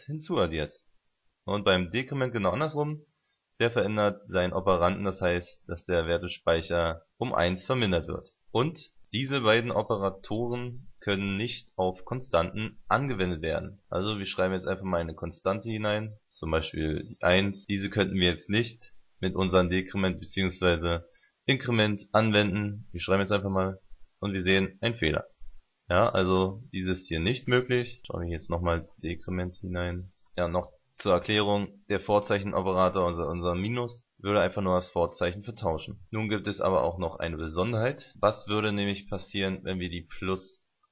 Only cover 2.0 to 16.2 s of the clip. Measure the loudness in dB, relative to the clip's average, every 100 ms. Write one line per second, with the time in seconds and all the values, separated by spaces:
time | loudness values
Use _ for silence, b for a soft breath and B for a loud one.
2 | -4 -2 -2 0 0 0 -2 -2 -4 -6
3 | b b b b _ -2 0 2 0 2
4 | 2 0 -2 0 0 2 2 4 4 2
5 | -2 0 0 0 -2 -12 -12 -10 0 0
6 | 2 0 -2 -4 0 2 2 0 0 -2
7 | -10 -8 -2 2 2 0 -2 0 2 2
8 | 0 -6 -10 _ -4 0 0 -4 -14 -20
9 | -6 -4 -2 2 4 4 4 0 0 0
10 | -2 -4 -6 -4 -2 -4 -6 -10 -14 -8
11 | -2 0 0 -2 -2 -6 -6 -2 -2 -2
12 | -6 -8 0 0 0 -4 -8 -8 0 0
13 | 0 -2 -2 -2 -2 -2 -4 -12 _ -4
14 | -2 -4 -4 -2 0 0 -4 -4 -2 -2
15 | -2 -6 -10 -4 -2 -2 -4 -4 -2 -2
16 | -4 -12